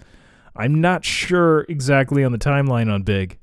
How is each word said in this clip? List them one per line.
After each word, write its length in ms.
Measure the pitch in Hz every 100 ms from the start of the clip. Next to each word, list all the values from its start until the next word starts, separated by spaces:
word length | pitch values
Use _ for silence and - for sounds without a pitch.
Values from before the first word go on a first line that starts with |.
| - - _ _ _ -
I'm 260 | 117 156
not 240 | 170 180 -
sure 640 | - - 180 170 156 143
exactly 540 | 156 131 139 131 143
on 80 | 135
the 80 | 117
timeline 520 | 147 139 139 120 110
on 120 | 101
Big. 340 | 95 98 92 -